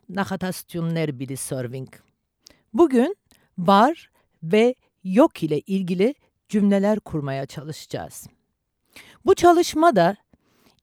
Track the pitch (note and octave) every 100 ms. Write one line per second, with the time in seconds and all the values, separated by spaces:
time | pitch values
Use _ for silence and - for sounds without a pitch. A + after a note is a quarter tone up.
0 | - F#3+ G3 G3 F#3 F3+ - E3+ E3+ E3
1 | D#3 B2+ C3 C3 - C3+ B2 C3 C3 -
2 | _ _ _ _ _ _ _ A3 E4 B3+
3 | C#4 G#4 _ _ _ - E3+ G3 A#3+ E4
4 | - _ _ _ D#3+ G#3 A#3+ B3+ _ _
5 | F#3 F#3 D#4+ - D#3+ D3 - G3 F3+ F3+
6 | G#3+ D4 _ _ - G#3 G3+ G3+ G3 G#3+
7 | - D#3 C#3+ C3+ C3+ - D3 D3+ - C3+
8 | E2 - - _ _ _ _ _ _ -
9 | - _ A#3+ G4 F4 E4+ E4+ D4+ E4+ G#3+
10 | E3+ G3+ _ _ _ _ _ _